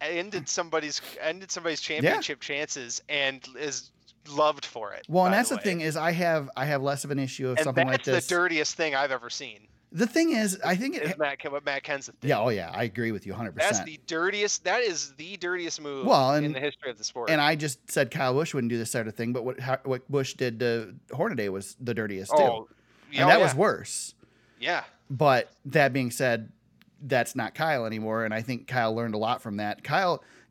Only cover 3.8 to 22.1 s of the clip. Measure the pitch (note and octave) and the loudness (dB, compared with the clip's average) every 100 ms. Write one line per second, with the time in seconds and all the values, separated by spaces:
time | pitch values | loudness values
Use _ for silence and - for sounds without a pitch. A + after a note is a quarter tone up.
3.8 | - _ - _ D3+ D3 D3+ C#3+ - A#2+ | -12 _ -20 _ -6 2 2 2 -8 -10
4.8 | G2+ G2 - F3 F#3 G3+ A#3+ C4+ G3+ E3+ | -10 -10 0 4 6 4 2 0 0 0
5.8 | D#3 D3+ E3 E3+ E3+ D#3+ C#3 B2 D3 C#3+ | -2 0 0 2 2 2 -2 -4 0 0
6.8 | C#3 C#3 C#3+ C#3 C3 - B2+ B2+ D3 B2+ | 0 -2 -2 -2 -4 -4 -2 0 2 2
7.8 | C3 B2+ C#3 C3 - F3+ F3+ D#3+ D3 - | 2 0 2 0 2 2 2 2 -2 -2
8.8 | D#3+ C3+ C#3 B2+ A#2 - C3 G#2 - _ | 0 2 0 -2 -6 -10 -12 -16 -20 _
9.8 | _ D#3+ A3 E4 E4 A#3 G#3 F#3+ D#3+ F#3 | _ -2 0 2 2 2 0 0 0 0
10.8 | C4+ F4+ D3+ D3 D3 C#3 D3+ C#3+ C#3+ C#3 | 0 -2 -4 -2 -2 -2 -6 -6 -4 -4
11.8 | - C#3 B2+ - C3+ A2+ A#2+ G#2 E2 F2+ | -4 -6 -6 -6 0 2 2 0 -4 -4
12.8 | A#2 F#2+ A2+ G2+ F#2+ F#2+ A2+ D3 F3+ G3 | -4 -2 -4 -4 -8 -8 -8 0 0 0
13.8 | E3 D3+ - E3 F3+ G#3 G#3 - F3+ A3 | -4 -12 -6 0 0 0 -2 0 0 0
14.8 | A3+ D#3+ C#3+ C3+ E3 G3 F3 F3+ E3 - | 0 -2 -6 -10 -14 -8 -4 -4 -4 -8
15.8 | D3 C#3 G#3 A#3 C3 D3 D3 C3+ D3 - | -8 -4 4 4 6 2 0 -2 -4 -4
16.8 | C3 A2 - B2+ A#2+ D#3 D3 D#3 D3+ - | -10 -8 -8 -6 0 2 4 2 -2 -6
17.8 | - D#3 C3 - C3 C3 E3 C#3 A#2 A#2 | -4 0 0 0 0 0 0 -2 -2 -2
18.8 | A2+ B2 A2 - A#2 B2 A#2+ B2+ B2+ C3 | -2 -4 -4 -4 -4 -2 -4 -6 -4 -4
19.8 | C3+ B2+ - C#3 C3 - B2+ A2+ B2 A#2 | -2 -4 -2 -2 -2 -2 -4 0 0 0
20.8 | A2 B2 _ C3 A3 B2+ G2+ F#2+ G2+ - | -4 -14 _ -4 -2 -2 -2 -4 -8 -8
21.8 | B2 A2+ G#2+ | -4 -4 -4